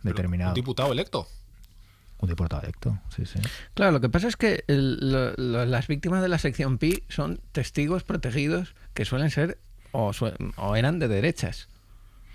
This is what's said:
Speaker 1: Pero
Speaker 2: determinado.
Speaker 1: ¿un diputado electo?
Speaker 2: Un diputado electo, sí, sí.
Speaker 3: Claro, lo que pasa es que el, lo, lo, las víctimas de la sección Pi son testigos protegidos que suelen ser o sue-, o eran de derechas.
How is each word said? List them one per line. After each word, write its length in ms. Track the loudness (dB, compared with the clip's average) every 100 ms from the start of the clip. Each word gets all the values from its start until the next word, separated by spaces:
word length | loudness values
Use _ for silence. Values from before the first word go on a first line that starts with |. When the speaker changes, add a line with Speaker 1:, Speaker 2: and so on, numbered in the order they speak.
Speaker 1:
Pero 120 | -4
Speaker 2:
determinado. 360 | 0 0 0 0
Speaker 1:
¿un 40 |
diputado 380 | 0 -2 0 0
electo? 340 | 0 -2 -6 -8 -14 -20 -20 -20 -20 -20 -20 -20 -4
Speaker 2:
Un 100 | -2
diputado 340 | 0 -2 -2
electo, 360 | -6 -4 -2 -2 -4 -6
sí, 80 |
sí. 140 | -4 -2 -4 -6 -6
Speaker 3:
Claro, 200 | 2 4
lo 80 | 6
que 80 | 4
pasa 180 | 2 0
es 80 | 2
que 260 | 2 2 4
el, 300 | 4 4 2 2
lo, 220 | 2 2 0
lo, 280 | 0 2
las 220 | 2 2 0
víctimas 320 | -2 0 2
de 80 | 2
la 80 | 2
sección 380 | 0 0 0 2
Pi 260 | 2 0 -2
son 320 | -4 -2 -4 -6
testigos 520 | -4 -2 0 0 0
protegidos 680 | -2 -4 -2 0 0 0 -4 -10 -8
que 140 | -4 -2
suelen 240 | 0 2
ser 280 | 2 0 -2 -16 -20 -6
o 220 | -2 -2
sue-, 220 | 0 -2 -2 -6 -4
o 200 | 0 2
eran 220 | 2 2
de 100 | 2
derechas. 600 | 2 2 0 -4 -6 -14 -20 -20 -20 -20 -20 -20